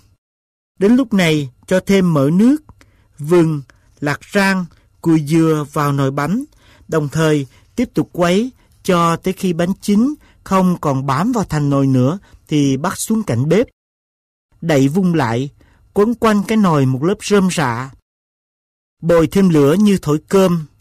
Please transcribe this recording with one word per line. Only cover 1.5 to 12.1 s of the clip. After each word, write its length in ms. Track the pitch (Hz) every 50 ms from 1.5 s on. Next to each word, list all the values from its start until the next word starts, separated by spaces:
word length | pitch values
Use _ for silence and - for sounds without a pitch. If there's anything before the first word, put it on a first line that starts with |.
| - _ _
cho 120 | - 185 185
thêm 340 | - - 196 196 180 175 160
mỡ 160 | 143 135 147 170
nước, 240 | 190 220 254 294 294 - - - _ _ _ _ _ _ _ _ -
vừng, 420 | 143 151 180 175 160 160 156 143 131 - _ _ _ _ _ _
lạc 200 | 143 147 139 - - - -
rang, 320 | 202 196 196 190 185 180 - _ _ _ _ _ _
cùi 240 | - 170 160 160 147
dừa 380 | 139 165 160 160 160 156 151 147 147 -
vào 180 | 160 147 143
nồi 200 | 139 139 139 135
bánh. 320 | 139 147 143 147 196 254 294 - _ _ _ _ _ _ _
Đồng 220 | - 160 160 151 135
thời 360 | - 160 160 156 156 147 135 - _ _ _ _ _
tiếp 140 | - - - -
tục 160 | 160 147 - -
quấy 380 | 170 175 175 180 202 240 262 - _ _ _ _ _ -
cho 320 | - 180 170 170 165 165
tới 180 | 160 - 185 190
khi 200 | - - 185 170
bánh 200 | 160 175 180 196 -
chín 320 | - - 202 208 240 285 302 - _ _ _ _ -
không 340 | - 196 190 185 180 175 -
còn 240 | - 151 131 135 139
bám 260 | 143 131 135 185 247
vào 120 | 254 220 180
thành 260 | - 156 151 147 143
nồi 180 | 143 139 139
nữa 320 | 135 131 127 123 135